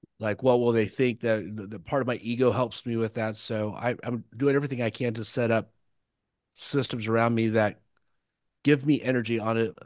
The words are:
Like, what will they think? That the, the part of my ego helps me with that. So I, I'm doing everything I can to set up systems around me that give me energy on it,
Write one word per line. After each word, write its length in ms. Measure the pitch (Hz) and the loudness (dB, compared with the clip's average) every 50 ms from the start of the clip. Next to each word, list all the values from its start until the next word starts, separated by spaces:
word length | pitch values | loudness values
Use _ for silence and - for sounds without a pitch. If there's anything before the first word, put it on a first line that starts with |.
| - - _ - | -20 -20 _ -4
Like, 220 | 110 107 101 - | -4 -2 -2 2
what 180 | 127 127 123 123 | 4 4 4 6
will 120 | 120 120 | 4 4
they 160 | 113 113 107 | 4 4 2
think? 340 | 101 - - 127 123 113 - | 0 0 0 0 0 0 0
That 340 | 120 113 110 107 82 98 107 | 0 0 0 0 -2 -6 -10
the, 120 | 107 98 | -10 -10
the 120 | 104 107 90 | -12 -12 -14
part 220 | - - 151 135 | -6 -4 -2 -2
of 60 | 120 | -2
my 80 | 127 117 | -2 -4
ego 360 | - 101 117 120 120 131 120 | -4 -4 -4 0 2 2 2
helps 340 | 101 127 123 113 - - - | 4 2 0 -2 -4 -8 -8
me 100 | 120 117 | -4 -2
with 180 | 113 113 107 - | -2 -2 -2 -2
that. 220 | 117 110 110 110 | -4 -4 -4 -6
So 360 | - - - 113 107 107 104 - | -8 -8 -6 -4 -4 -4 -4 -4
I, 220 | - 117 123 113 - - | -4 -4 -4 -4 -4 -4
I'm 200 | 123 123 113 - _ - | -6 -6 -6 -8 _ -4
doing 200 | 113 139 143 139 | 0 2 2 2
everything 260 | 139 147 135 135 120 | 2 0 -2 -2 -2
I 80 | 117 110 | -2 -2
can 240 | - - 123 120 110 | -2 -2 -4 -4 -4
to 120 | 113 107 | -4 -6
set 260 | - - 127 120 113 | -4 -2 0 0 2
up 200 | 113 110 - - _ _ _ _ _ _ _ _ _ _ _ _ _ _ _ _ _ | 2 0 0 -4 _ _ _ _ _ _ _ _ _ _ _ _ _ _ _ _ _
systems 520 | - - - 147 139 123 - 135 117 107 | -10 -6 -2 -2 -2 -2 -2 -4 -6 -2
around 280 | 110 113 113 117 117 117 | 0 2 4 4 4 2
me 140 | 113 113 110 | 2 2 2
that 320 | 110 110 107 101 - - _ _ _ _ _ _ _ _ _ _ _ _ _ _ _ _ - | 4 2 2 2 0 -6 _ _ _ _ _ _ _ _ _ _ _ _ _ _ _ _ 2
give 220 | 143 147 135 135 | 2 2 4 4
me 160 | 151 143 - | 2 0 2
energy 380 | 113 127 127 120 110 117 117 110 | 0 0 0 0 0 -2 -2 -2
on 180 | 107 113 113 | -2 0 0
it, 160 | 113 113 113 - - - | 0 0 -2 -4 -10 -12